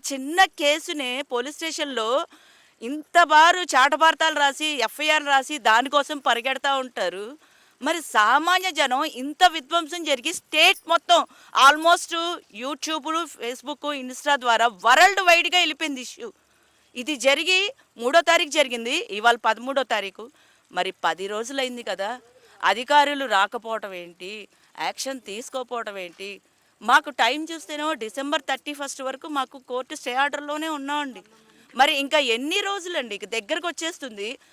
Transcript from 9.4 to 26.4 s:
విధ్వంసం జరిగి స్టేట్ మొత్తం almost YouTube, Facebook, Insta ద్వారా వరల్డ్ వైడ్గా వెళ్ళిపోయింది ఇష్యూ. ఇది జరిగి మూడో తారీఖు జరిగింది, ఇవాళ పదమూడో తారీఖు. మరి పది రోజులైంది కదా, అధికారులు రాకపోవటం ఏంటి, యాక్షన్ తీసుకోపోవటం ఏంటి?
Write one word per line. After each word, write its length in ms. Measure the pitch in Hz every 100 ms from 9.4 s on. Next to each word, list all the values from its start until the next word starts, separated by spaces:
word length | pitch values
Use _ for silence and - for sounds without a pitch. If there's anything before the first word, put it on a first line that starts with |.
| 359 320
విధ్వంసం 480 | 254 339 311 349 302
జరిగి 240 | 262 302 349
స్టేట్ 400 | - 311 349 - 330
మొత్తం 280 | 330 - 339 240 _ - 208
almost 500 | 262 302 330 349 - 330 339 339 - 208
YouTube, 480 | 254 302 302 311 277 320 320 -
Facebook, 400 | 233 254 247 294 285 285
Insta 320 | 254 254 294 285
ద్వారా 240 | 247 220 240 185 214
వరల్డ్ 360 | 269 370 392 359
వైడ్గా 280 | 339 349 359
వెళ్ళిపోయింది 400 | 330 302 320 262 233
ఇష్యూ. 220 | - 240 - _ _ _ _ _ 247
ఇది 140 | 240 285 254
జరిగి 340 | 285 330 370 403 - _ -
మూడో 180 | 240 330 339
తారీఖు 240 | 339 320 294
జరిగింది, 360 | 269 240 233 311 - 202
ఇవాళ 180 | 233 233 226
పదమూడో 340 | 220 254 269 254 220
తారీఖు. 300 | 196 196 233 _ _ _ _ 180
మరి 140 | 185 -
పది 200 | 170 165 196
రోజులైంది 480 | 214 233 277 262 240 226
కదా, 180 | 190 196 247 _ _ _ _ 180
అధికారులు 560 | 208 254 294 285 285 262
రాకపోవటం 600 | 196 202 240 226 220 208 185
ఏంటి, 300 | 175 170 185 214 190 _ _ -
యాక్షన్ 340 | 165 - 262 262 208
తీసుకోపోవటం 680 | 202 262 262 247 240 214 196
ఏంటి? 260 | 175 165 196 190